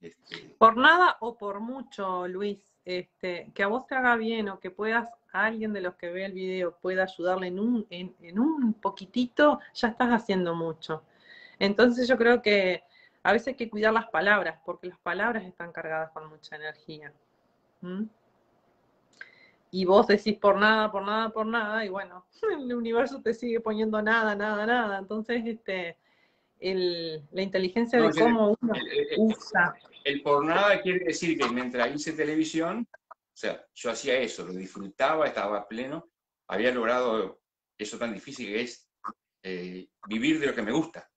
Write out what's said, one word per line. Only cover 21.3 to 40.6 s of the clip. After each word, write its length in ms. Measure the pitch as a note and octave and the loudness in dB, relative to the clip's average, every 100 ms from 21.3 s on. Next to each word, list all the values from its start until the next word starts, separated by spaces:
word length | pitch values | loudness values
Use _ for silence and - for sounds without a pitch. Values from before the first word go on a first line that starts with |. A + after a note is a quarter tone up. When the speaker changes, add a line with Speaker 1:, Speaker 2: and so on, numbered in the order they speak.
Speaker 2:
por 160 | A3 A3 | -4 -4
nada", 380 | A#3 G#3+ G#3+ | -2 -2 -4
y 60 | G#3+ | -4
bueno, 360 | F#3 F#3 F3+ _ | -8 -10 -16 _
<laughs> 260 | _ A4 E4+ | _ -4 -4
el 160 | B3+ | -4
universo 460 | A#3+ A3+ A#3 C4 C4+ | -4 0 0 0 -2
te 120 | - | -4
sigue 260 | A3+ B3 A3+ | -4 -2 -2
poniendo 400 | A3+ G#3+ A3 G#3+ | -2 -2 0 0
nada, 340 | G#3+ A3+ A3 | 2 2 2
nada, 320 | G#3 G#3+ G#3 G#3+ | 0 -2 -2 0
nada. 320 | B3 A3 G3 | 0 0 -4
Entonces, 440 | G3 G#3+ A3 A#3+ A3+ | -6 -8 -4 -4 -4
este, 520 | A3 - F#3+ E3+ E3 _ _ _ _ _ _ | -8 -6 -6 -6 -10 _ _ _ _ _ _
el, 640 | F#3 F#3+ F3+ E3+ E3 D#3 C#3+ | -4 0 0 -2 -6 -8 -10
la 120 | F3 | -6
inteligencia 560 | G3 F#3+ F#3 A#3 A#3 A#3+ | -2 0 0 0 2 4
Speaker 1:
No, 80 | A3+ | 4
Speaker 2:
de 40 | |
Speaker 1:
o 20 | |
sea, 100 | G#3+ | 6
Speaker 2:
cómo 320 | A3+ A#3 G#3 G#3+ | 4 6 4 4
uno 140 | A#3 | 0
Speaker 1:
el, 140 | G#3 - | -2 -2
el, 240 | - G#3+ | -2 0
el, 60 | D3+ | 2
Speaker 2:
usa. 540 | A3 G#3+ - F#3 F3 - - - | 2 2 -2 2 2 0 -18 -8
Speaker 1:
el 200 | C#3 C#3 | -4 -4
por 220 | D3 C#3+ | 2 2
nada 360 | D3+ F3 G3+ F#3+ | 4 4 4 4
quiere 220 | F#3 F3+ | 2 0
decir 340 | E3+ D#3 F3 D3 | 0 -2 -2 0
que 100 | B2+ | 0
mientras 440 | B2 B2+ B2 A#2+ | 0 -4 -2 -2
hice 200 | D3 D3 | -2 -6
televisión, 760 | D#3 D3+ D#3 D#3 E3 E3 G#3 A#3 - _ | -4 -2 0 -2 0 -2 -4 -8 -12 _
o 260 | - _ - | -20 _ -8
sea, 240 | G#2+ - - | -6 -6 -12
yo 160 | - A#2+ | -10 -6
hacía 280 | A2 C3+ B2+ | -4 0 0
eso, 260 | A#2 - | 0 -6
lo 80 | F2 | -10
disfrutaba, 720 | F#2 F#2+ - G2 - C3+ D#3+ C#3+ | -10 -10 -12 -16 -2 0 2 0
estaba 400 | - G2+ G#2 - | 0 -2 -2 -6
pleno, 420 | A2+ C3 D#3 - _ _ _ _ | -8 -8 -10 -14 _ _ _ _
había 240 | F#2+ A#2+ | 0 0
logrado 680 | B2 A2+ B2 B2 A2 F2+ - _ _ _ _ | 2 0 2 2 0 -2 -8 _ _ _ _
eso 180 | G#2 A2 | -12 -6
tan 160 | A#2 | -6
difícil 360 | G2 - B2+ A2 | -8 -12 -12 -6
que 120 | G#2+ | -4
es, 280 | B2 - _ _ - - _ _ | -6 -10 _ _ -14 -14 _ _
eh, 460 | F#2+ F#2 F2+ F#2 F#2 _ G2 | -10 -8 -8 -12 -16 _ -8
vivir 320 | A2 C3 D#3 | -2 0 0
de 60 | C#3 | 0
lo 60 | |
que 80 | A#2+ | -2